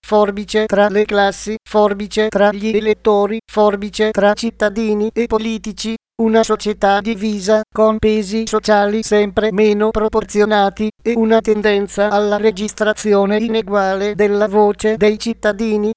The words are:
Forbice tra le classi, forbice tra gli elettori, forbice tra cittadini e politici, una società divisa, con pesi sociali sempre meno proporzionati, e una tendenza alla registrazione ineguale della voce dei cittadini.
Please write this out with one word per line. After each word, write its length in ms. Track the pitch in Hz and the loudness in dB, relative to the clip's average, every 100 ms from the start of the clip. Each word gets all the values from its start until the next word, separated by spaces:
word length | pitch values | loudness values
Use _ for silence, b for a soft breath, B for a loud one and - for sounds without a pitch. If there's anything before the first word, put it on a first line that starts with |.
| - | 0
Forbice 600 | 214 202 202 208 214 214 | 2 2 0 -4 -2 0
tra 220 | 196 208 | 2 2
le 160 | 196 | 2
classi, 520 | 214 208 202 190 - 220 - | 0 0 0 -2 -8 -10 -2
forbice 600 | 214 208 202 208 208 214 | 2 2 0 -6 -2 -2
tra 240 | 202 202 | 2 2
gli 160 | 202 214 | 2 -2
elettori, 720 | 214 214 214 - 208 202 226 | -2 0 0 2 2 2 -4
forbice 680 | _ - 208 202 202 180 214 | _ 2 2 0 -8 -2 -2
tra 220 | 214 202 | 2 2
cittadini 760 | 208 226 - 208 202 226 208 214 | 2 -4 -2 -4 -2 -2 0 -2
e 140 | 220 233 | -2 -2
politici, 720 | 220 220 220 - 196 220 226 _ - | -2 -2 -6 -10 -10 -8 -8 _ -4
una 220 | 226 220 | 0 2
società 560 | 220 214 208 208 202 202 | 2 -2 -2 0 0 0
divisa, 640 | 202 220 220 208 185 214 214 | -2 -4 -4 -4 0 0 0
con 240 | - 220 220 | 0 0 2
pesi 480 | 220 214 190 220 220 | 0 0 -2 -4 -2
sociali 560 | 214 214 208 202 214 | -4 2 2 2 -2
sempre 480 | - 208 208 190 214 | 0 0 0 0 -2
meno 400 | 202 214 208 214 | 2 2 2 0
proporzionati, 960 | 220 214 220 190 208 214 208 196 190 214 - | 0 -2 -2 -4 0 2 2 0 -2 -6 -4
e 120 | - 233 | -4 0
una 240 | 220 226 | 2 2
tendenza 680 | 220 214 208 202 202 - 202 | 2 0 2 0 -2 -2 0
alla 280 | 202 208 202 | 0 0 0
registrazione 1000 | 214 190 208 - 214 214 214 202 196 214 | 0 -2 -8 -2 -2 -2 0 2 2 0
ineguale 760 | 226 226 190 202 190 196 202 | 0 -2 -2 -2 0 -2 -4
della 320 | 208 208 202 208 | 0 0 2 0
voce 500 | 202 208 208 214 220 | 2 2 2 -2 2
dei 220 | 208 214 | 0 0
cittadini. 720 | 233 226 214 202 226 214 208 | -4 -4 -4 -2 -2 0 -2